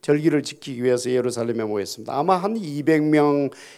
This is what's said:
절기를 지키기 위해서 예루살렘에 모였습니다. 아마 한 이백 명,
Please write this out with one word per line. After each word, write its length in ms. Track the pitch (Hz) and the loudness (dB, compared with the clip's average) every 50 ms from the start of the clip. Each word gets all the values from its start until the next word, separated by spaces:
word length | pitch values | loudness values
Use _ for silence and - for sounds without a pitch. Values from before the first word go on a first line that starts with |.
절기를 420 | - - 147 147 151 165 147 147 135 | 0 2 2 2 4 2 2 2 0
지키기 400 | - - - - - 131 120 123 | -2 -8 -14 -12 -10 -8 -2 0
위해서 280 | 127 123 120 - 120 | 2 2 0 0 0
예루살렘에 540 | 123 127 120 123 117 117 117 117 117 113 110 | 0 0 0 0 -2 -2 -2 -2 -2 -2 -4
모였습니다. 520 | 107 104 104 95 85 - - 110 - 131 | -4 -2 -4 -4 -6 -8 -12 -10 -6 -4
아마 200 | 135 151 180 190 | -2 0 0 0
한 200 | 180 175 202 226 | 0 0 -2 -4
이백 460 | 226 196 151 143 147 147 156 160 151 151 | -6 -6 -6 -6 -4 0 2 2 4 4
명, 480 | 151 151 151 147 147 143 143 143 131 - - - - - | 4 4 4 4 4 2 2 0 -2 -4 -8 -20 -20 -20